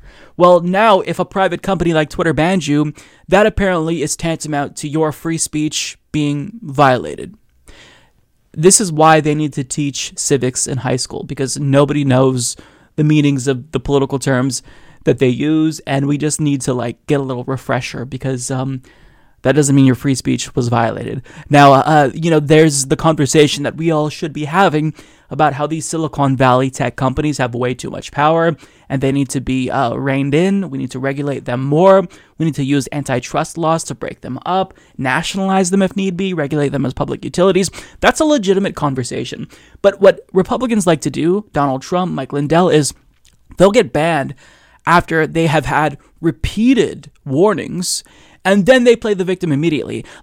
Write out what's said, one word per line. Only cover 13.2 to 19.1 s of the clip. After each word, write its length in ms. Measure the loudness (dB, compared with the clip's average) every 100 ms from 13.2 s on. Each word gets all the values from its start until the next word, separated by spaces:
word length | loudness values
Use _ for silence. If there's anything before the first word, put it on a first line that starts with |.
| 2 0 -2
of 240 | -4 -4
the 80 | -6
political 400 | 0 0 0 -2
terms 420 | -2 0 0 -4 -12 -20 -20 -6 -2
that 120 | 2
they 100 | 2
use, 520 | 0 0 0 0 -4 -6
and 200 | -2 -2
we 120 | -2
just 200 | -2 -2
need 220 | -2 -2
to, 120 | -2
like, 300 | -4 -4 -6 -2
get 120 | -2
a 40 |
little 200 | -2 -6 -6
refresher, 600 | -8 -4 -6 -6 -10 -10
because, 460 | -8 -6 -6 -6
um, 320 | -6 -6 -8 -12 _ -20